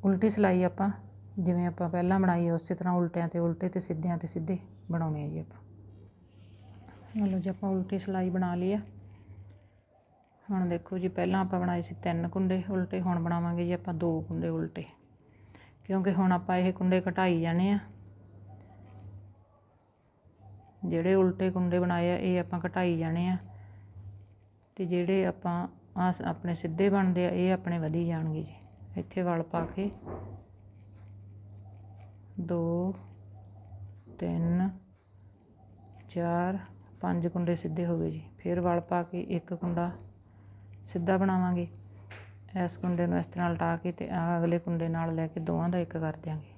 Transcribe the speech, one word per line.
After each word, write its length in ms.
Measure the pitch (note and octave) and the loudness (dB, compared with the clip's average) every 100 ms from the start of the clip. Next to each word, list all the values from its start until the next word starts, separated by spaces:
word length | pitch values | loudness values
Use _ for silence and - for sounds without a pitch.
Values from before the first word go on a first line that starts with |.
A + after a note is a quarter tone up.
ਉਲਟੀ 260 | F#3+ F#3+ A3 | 4 4 4
ਸਿਲਾਈ 340 | G#3 G3+ F3+ | 4 4 6
ਆਪਾਂ 260 | F3+ - G3 G3+ - - - - | 2 2 0 -2 -10 -20 -10 -2
ਜਿਵੇਂ 260 | F3 F3 F3 | 2 2 0
ਆਪਾਂ 220 | E3+ F3 | 0 -2
ਪਹਿਲਾਂ 300 | F3 F3+ F#3+ | 2 4 6
ਬਣਾਈ 280 | F#3 E3+ E3+ | 6 4 4
ਆ, 60 | |
ਉਸੇ 220 | E3 - F3+ | 0 0 -2
ਤਰ੍ਹਾਂ 180 | F3+ | 2
ਉਲਟਿਆਂ 340 | F3+ E3+ E3+ E3+ | 2 2 0 -2
'ਤੇ 120 | E3+ | 0
ਉਲਟੇ 300 | E3+ E3 F3+ | 0 0 -2
'ਤੇ 100 | F#3 | -2
ਸਿੱਧਿਆਂ 380 | F#3 D#3+ F3 E3+ | -2 -2 0 -2
'ਤੇ 100 | E3 | -4
ਸਿੱਧੇ 300 | E3+ D#3+ F#3 - - - | -6 -2 -4 -4 -20 -4
ਬਣਾਉਣੇ 320 | E3 E3 D3+ | -2 0 -2
ਆ 40 | D3 | -4
ਜੀ 120 | D#3+ | -6
ਆਪਾਂ। 200 | D#3 - - - - - - _ - - - - - - - - - G#3+ | -10 -16 -20 -20 -20 -20 -20 _ -20 -20 -20 -20 -20 -20 -20 -20 -8 0
ਆਹ 60 | G3+ | 2
ਲਓ 120 | F#3+ | 2
ਜੀ, 100 | F#3 | -2
ਆਪਾਂ 200 | F#3 G3 | -2 0
ਉਲਟੀ 300 | F#3+ F#3 G3 | 0 0 -2
ਸਿਲਾਈ 300 | F#3+ F#3+ F#3 | -2 0 0
ਬਣਾ 260 | F3+ F3+ F3 | 2 0 0
ਲਈ 180 | F3+ | 0
ਆ। 60 | G#3 - - - - - - - - - _ _ _ _ _ _ _ - | 0 -4 -16 -20 -20 -20 -18 -20 -20 -20 _ _ _ _ _ _ _ -4
ਹੁਣ 160 | F#3+ F3+ | -2 0
ਦੇਖੋ 280 | E3+ - F#3 | -2 -4 -4
ਜੀ, 100 | F3+ | -2
ਪਹਿਲਾਂ 340 | F#3 F3+ F#3+ | 0 2 2
ਆਪਾਂ 180 | F#3 F#3 | 2 0
ਬਣਾਏ 220 | F3+ F3 | 0 -2
ਸੀ 140 | F3 F3 | -4 -4
ਤਿੰਨ 320 | F3 E3+ E3+ | -2 0 -2
ਕੁੰਡੇ 360 | F#3+ F#3 F#3 F3+ | 0 2 2 0
ਉਲਟੇ, 320 | F#3+ F3+ F#3 | -2 0 0
ਹੁਣ 180 | F3+ F3 | 0 0
ਬਣਾਵਾਂਗੇ 420 | E3 E3+ E3+ E3+ F3 | 2 0 0 0 0
ਜੀ 60 | |
ਆਪਾਂ 220 | F3 F#3 | -2 -2
ਦੋ 280 | E3 E3+ D#3+ | -2 0 0
ਕੁੰਡੇ 280 | D#3+ E3 E3 | -2 -4 -2
ਉਲਟੇ, 360 | D#3+ D#3+ D#3+ - - _ _ _ - - - - - | -2 -4 -6 -12 -16 _ _ _ -20 -20 -20 -20 -20
ਕਿਉਂਕਿ 300 | - F#3+ F#3 | -2 0 2
ਹੁਣ 180 | F3+ F#3 | 4 4
ਆਪਾਂ 260 | F3+ F3+ F3+ | 4 4 2
ਇਹ 160 | F#3 | 2
ਕੁੰਡੇ 280 | F#3+ F#3 F#3 F#3 | 2 4 4 2
ਘਟਾਈ 320 | F3+ F#3 E3+ | 2 4 4
ਜਾਣੇ 300 | E3 E3+ F#3+ | 2 2 4
ਆ। 80 | G3+ - - - - - - - - - - - - - - - - _ _ _ _ _ _ _ _ _ _ - - - - F3+ | 2 -2 -18 -20 -20 -20 -20 -20 -20 -20 -20 -20 -18 -18 -18 -20 -20 _ _ _ _ _ _ _ _ _ _ -20 -20 -20 -8 -2
ਜਿਹੜੇ 280 | E3 E3+ F#3+ | 2 4 6
ਉਲਟੇ 360 | F#3 F#3 F#3 | 4 4 0
ਕੁੰਡੇ 280 | F#3 F3+ F3 | 2 2 2
ਬਣਾਏ 320 | F3+ F3 F3 | 2 2 2
ਆ, 60 | F3+ | 2
ਇਹ 220 | F#3 F3+ | 2 0
ਆਪਾਂ 200 | F3+ F3 F3 | 0 -2 -2
ਘਟਾਈ 300 | F#3 F3+ E3 | 0 2 2
ਜਾਣੇ 300 | E3 E3+ F3 | 0 0 0
ਆ, 100 | F#3 - - - - - - - - - - _ _ _ - | 0 -4 -18 -18 -20 -20 -18 -16 -18 -20 -20 _ _ _ -6
ਤੇ 80 | F3+ | 0
ਜਿਹੜੇ 400 | F3+ F3 F#3+ F3+ | 2 4 4 2
ਆਪਾਂ 420 | F3 F3 F3 F3+ - - - | 0 -2 -2 -4 -8 -10 0
ਆਹ 140 | F3+ | 2
ਸ-, 100 | F3+ | 2
ਆਪਣੇ 320 | - D#3+ F3+ E3+ | -4 -4 -2 -2
ਸਿੱਧੇ 340 | E3 D#3+ G3+ | -2 4 4
ਬਣਦੇ 360 | G3 F#3 F3+ F3+ | 6 4 4 2
ਆ, 40 | |
ਇਹ 220 | F3 F3+ | 4 4
ਆਪਣੇ 260 | F#3 F#3 E3+ | 2 0 -2
ਵਧੀ 260 | D#3 E3 E3+ | 0 0 0
ਜਾਣਗੇ 340 | D#3+ D#3+ D#3 | 0 0 -2
ਜੀ। 100 | D3+ - - - - - | -6 -12 -20 -20 -12 -8
ਇੱਥੇ 240 | - - | -4 -2
ਵਲ 220 | F3+ E3 | 0 0
ਪਾ 220 | E3 E3+ E3 | 0 -2 -4
ਕੇ 240 | - G3 - - - - - - - - - - - - - - - - - - - - - - - - - | -4 -4 -6 -12 -10 -12 -14 -18 -20 -20 -20 -20 -20 -20 -20 -20 -20 -20 -18 -18 -20 -20 -20 -20 -20 -12 -8
ਦੋ, 540 | E3+ F3 E3+ E3+ F3+ F#3+ - - - - - - - - - - - - | -2 0 2 0 0 -4 -12 -20 -20 -20 -20 -20 -20 -16 -16 -18 -20 -6
ਤਿੰਨ, 500 | F3 E3+ E3+ F3 F#3+ F#3 - - _ - - - - - - - - - - | -4 0 2 2 0 -2 -20 -20 _ -20 -20 -20 -20 -20 -20 -20 -20 -20 -8
ਚਾਰ, 480 | F3+ E3+ E3+ F3+ F#3+ - - - - | -2 0 2 2 -2 -8 -18 -20 -6
ਪੰਜ 260 | F3+ F3 E3+ | -2 0 0
ਕੁੰਡੇ 280 | F3 F3 E3+ | 0 0 0
ਸਿੱਧੇ 300 | E3 D#3 F3 | -2 -2 0
ਹੋ 120 | E3 | 0
ਗਏ 120 | E3 | 0
ਜੀ। 120 | D#3 - - | -4 -12 -8
ਫਿਰ 220 | F3 F3 | -2 0
ਵਲ 200 | F3 E3+ | 2 2
ਪਾ 240 | E3+ F3 | 2 -2
ਕੇ 180 | E3+ F#3 | 0 -6
ਇੱਕ 320 | - F3 - | -2 -4 -4
ਕੁੰਡਾ 380 | F3 F3 F3 F3 - - - - - - - - - - | -4 -2 -2 -2 -6 -16 -20 -20 -20 -20 -20 -20 -20 -8
ਸਿੱਧਾ 320 | - E3+ F#3+ | -4 2 4
ਬਣਾਵਾਂਗੇ। 500 | F#3+ F#3 F3+ F3 E3+ - - - - - - - - F#3+ F3 | 4 4 2 0 -2 -8 -20 -20 -18 -18 -18 -20 -10 -2 -2
ਇਸ 120 | - | -2
ਕੁੰਡੇ 300 | F3+ F3 F3 | -2 2 2
ਨੂੰ 120 | F3 | 2
ਇਸ 60 | E3+ | -2
ਤਰ੍ਹਾਂ 240 | F3+ F3 | -2 0
ਉਲਟਾ 260 | E3+ E3 E3 | 2 0 0
ਕੇ 140 | F3+ | -2
ਤੇ 180 | E3+ - | -6 -4
ਆਹ 280 | F3+ E3+ E3+ | -2 0 2
ਅਗਲੇ 200 | E3+ E3+ | 2 2
ਕੁੰਡੇ 280 | E3+ E3+ E3 | 0 -2 0
ਨਾਲ 260 | E3 E3 D#3+ | -2 -2 -2
ਲੈ 120 | D#3+ | -2
ਕੇ 120 | E3 | -4
ਦੋਵਾਂ 300 | D#3+ E3 E3+ | -2 0 2
ਦਾ 80 | F3+ | 0
ਇੱਕ 200 | E3 E3 | -2 -2
ਕਰ 200 | D#3+ D#3 | -4 -4
ਦਿਆਂਗੇ। 320 | E3 D#3 - | -6 -8 -10